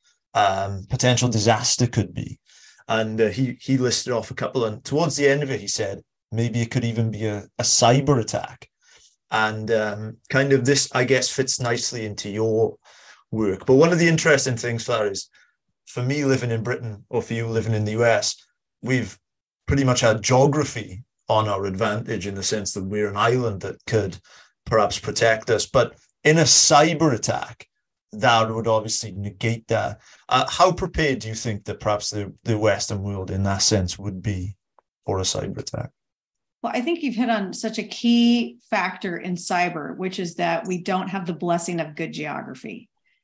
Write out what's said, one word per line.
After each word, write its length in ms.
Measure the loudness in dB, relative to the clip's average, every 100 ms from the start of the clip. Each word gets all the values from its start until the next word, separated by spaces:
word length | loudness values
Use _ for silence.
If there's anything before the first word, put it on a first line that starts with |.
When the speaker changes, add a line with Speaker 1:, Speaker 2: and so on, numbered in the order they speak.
| _ _ _
Speaker 1:
um, 520 | 2 2 2 -2 -6 -6
potential 400 | 0 2 4 2
disaster 560 | 2 4 2 2 2 2
could 260 | 2 -2
be?" 260 | -4 -10 -12 _ _ -20 _ -4
And, 300 | -2 0 0
uh, 100 | 0
he, 280 | 2 -2 -2
he 200 | 0 2
listed 340 | 2 0 -2
off 180 | -4 -4
a 40 |
couple, 320 | -6 -4 -2 -2
and 180 | -4
towards 320 | -4 0 0 2
the 100 | 4
end 160 | 4
of 80 | 0
it, 100 | -4
he 60 | -4
said, 360 | -4 -4 -8 -14 _ _
"Maybe 300 | -2 0 0
it 100 | -2
could 140 | -2
even 260 | -2 0 -2
be 140 | -2
a, 240 | -4 -6 -8 -4
a 40 |
cyber 580 | 0 4 6 6 4 2
attack." 480 | 0 -4 -8 -14 -20 _ _ -20 _ _ _
And, 400 | -2 0 -2 0
um, 480 | 0 0 -6 -10 -12 -2
kind 240 | 0 4
of 140 | 4 4
this, 240 | 2 2
I 100 | 0
guess, 260 | 2 2 0
fits 280 | -2 -2 -2
nicely 460 | -2 -4 -4 -6
into 240 | -8 -8 -6
your 480 | -2 0 2 0 -2 _ -20 -20 -20 _
work. 340 | -2 -2 0
But 120 | 4 6
one 160 | 6
of 60 | 4
the 100 | 4
interesting 500 | 4 4 4 2 -2
things, 260 | -4 -4
Claire, 260 | -2 0 0
is 200 | -4 -10 _ _ _ _ _ -12
for 160 | -4
me 240 | -2 0 2
living 240 | 2 0
in 120 | -2
Britain, 440 | -4 -6 -8 -12 -6
or 140 | -6
for 100 | -4
you 140 | -4 -2
living 260 | -2 0
in 140 | 0 0
the 60 |
U 120 | 2
S, 320 | 2 2 0 -4 _ _ _ _
we've 360 | -2 -2 -2 -10 _ _ _ _ -2
pretty 180 | 2
much 160 | 2 4
had 220 | 4 2
geography 800 | 2 4 4 2 -2 -4 -10 -14 -18 _ 0
on 200 | 0 2
our 180 | -2 -4
advantage 600 | -2 -2 -2 -4 -6 -6
in 80 | -6
the 60 |
sense 300 | -4 -4 -4
that 120 | -4
we're 240 | -4 -2 -2
an 80 | 0
island 440 | 0 2 0 -4
that 240 | -8 -10
could 320 | -2 -2 -2 -6 _ -20 _ _
perhaps 360 | -2 2 2 0
protect 500 | -4 0 2 2 0
us. 160 | 0 2
But 300 | 2 0 -2 _ _
in 160 | 2 4
a 40 |
cyber 680 | 6 6 6 6 6 4 2
attack, 540 | 2 -2 -4 -6 -14 -20 _ _ _ _
that 360 | 0 4 4 2
would 200 | 0 0
obviously 420 | 0 0 -4 -6
negate 560 | -8 -10 -4 -4 -2 -2
that. 340 | -2 -2 -6 _ -20 -2
Uh, 180 | 0 0
how 220 | 4 4
prepared 480 | 2 -4 -2 0 -2
do 80 | -6
you 80 |
think 300 | -6 -6 -6
that 160 | -8 -6
perhaps 300 | -2 -2 -2
the, 220 | -6 -8 -8
the 120 | -4 0
Western 460 | 2 0 -2 -4
world 300 | -6 -6 -6
in 100 | -2
that 200 | 0 2
sense 360 | 2 2 0 -6
would 240 | -10 -8
be 320 | -6 -6 -6 -10 _ _ _ _
for 140 | -6 -2
a 40 |
cyber 360 | -2 -4 -6 -8
attack? 320 | -10 -8 -10 _ _ _ _ _ _ _
Speaker 2:
Well, 100 | -6
I 80 | -4
think 220 | -2 -2
you've 140 | -2 -2
hit 120 | 0
on 240 | 0 -2
such 260 | -6 -6 -6
a 40 |
key 760 | -8 -2 2 4 6 4 0 -8 _
factor 460 | -2 -2 -6 -8 -6
in 180 | -6
cyber, 600 | -6 -2 0 0 -2 -8 -6
which 240 | -6 -6
is 160 | -6 -4
that 320 | -2 -2 -2
we 120 | -4
don't 280 | -2 -2 -2
have 180 | -6 -6
the 60 |
blessing 480 | -4 -2 -2 -2 -4
of 160 | -4 -6
good 160 | -8
geography, 760 | -8 -8 -8 -10 -12 -14 -14 -18 _ _ _